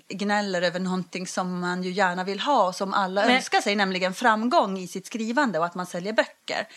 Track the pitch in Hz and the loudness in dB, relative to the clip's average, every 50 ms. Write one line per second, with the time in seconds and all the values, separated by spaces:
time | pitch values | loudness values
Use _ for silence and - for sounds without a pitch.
0 | - - - 185 202 202 208 208 208 196 185 175 180 175 165 180 185 185 185 185 | -12 -12 -8 -4 -2 0 0 0 0 -2 -2 0 0 0 0 -2 -2 -2 -2 -2
1 | 175 - - 185 185 - - - 185 180 180 180 180 180 180 180 180 185 185 196 | -4 -4 -6 -8 -8 -6 -4 -4 -4 -4 -4 -4 -4 -2 -4 -4 -4 -4 0 2
2 | 196 180 175 185 185 190 196 202 202 269 285 247 196 180 185 - 202 196 196 - | 2 2 2 0 -4 -4 -4 -2 0 2 4 4 4 4 2 0 -4 -2 0 0
3 | 196 180 185 196 202 233 247 262 254 - - 392 - 220 202 214 202 190 190 180 | 0 2 2 2 4 4 4 4 2 0 0 0 2 2 2 2 2 0 0 0
4 | 185 180 185 - - 240 220 214 226 247 285 339 262 196 190 190 185 165 - 196 | -2 -2 -2 0 2 2 2 4 2 2 4 4 4 2 0 -4 -6 -8 -8 -10
5 | - - - 226 226 220 240 285 294 240 180 156 165 175 - 180 180 175 - 175 | -10 -8 -6 -6 -4 -2 0 0 0 0 0 0 -2 -2 -2 -6 -8 -6 -6 -6
6 | 175 202 220 226 196 - - _ _ - - - 202 - - | -6 -2 0 0 0 0 -4 _ _ -6 -6 -4 -6 -6 -10